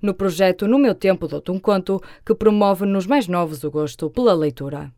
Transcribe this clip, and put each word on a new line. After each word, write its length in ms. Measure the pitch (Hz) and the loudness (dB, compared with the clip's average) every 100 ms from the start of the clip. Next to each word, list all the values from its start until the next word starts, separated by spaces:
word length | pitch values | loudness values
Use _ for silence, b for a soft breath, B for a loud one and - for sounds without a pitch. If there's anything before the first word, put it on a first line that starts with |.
no 140 | 208 | -4
projeto 520 | 190 196 165 190 180 208 | -2 -4 2 2 2 2
No 120 | 262 | 2
Meu 160 | 277 | 2
Tempo 340 | 190 190 180 160 | 2 0 0 -2
Dou-te 220 | 147 - | -8 -6
um 80 | 185 | -4
Conto, 420 | 196 196 185 190 B B | 0 0 0 -6 B B
que 100 | - | -4
promove 520 | - 214 208 202 190 202 | 2 2 4 2 2 0
nos 200 | 196 185 | -2 0
mais 220 | 277 175 | 0 0
novos 340 | 180 165 151 | -2 -2 -4
o 80 | 151 | -6
gosto 380 | 147 151 - 156 | -4 -6 -6 -6
pela 240 | 190 240 | 0 2
leitura. 580 | 175 151 127 139 143 143 | 2 0 -4 -10 -10 -14